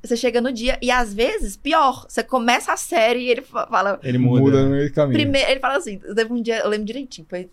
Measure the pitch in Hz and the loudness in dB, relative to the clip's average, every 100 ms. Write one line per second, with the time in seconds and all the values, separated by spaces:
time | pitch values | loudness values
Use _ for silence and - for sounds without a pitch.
0 | - 233 254 233 247 226 247 - 247 247 | -4 -2 0 0 -2 -2 -2 -2 0 0
1 | 220 202 262 440 208 - 277 320 269 - | 0 0 0 0 -6 -6 -2 2 2 0
2 | - - 226 254 233 254 - 370 - 339 | -6 -6 -2 0 2 0 0 -6 -2 2
3 | 220 247 247 240 277 233 - 220 196 190 | 2 2 0 -2 -4 -8 -2 0 0 -2
4 | 135 123 127 127 135 135 135 139 143 151 | -2 2 4 4 6 6 4 2 0 0
5 | 143 196 285 269 - 269 262 277 277 196 | 2 2 2 2 2 0 0 -2 -4 -10
6 | - 214 226 240 226 226 - 214 214 247 | -6 -2 -2 -2 -2 -2 0 -2 -4 -8
7 | 262 - 156 180 185 | -12 -16 -12 -10 -10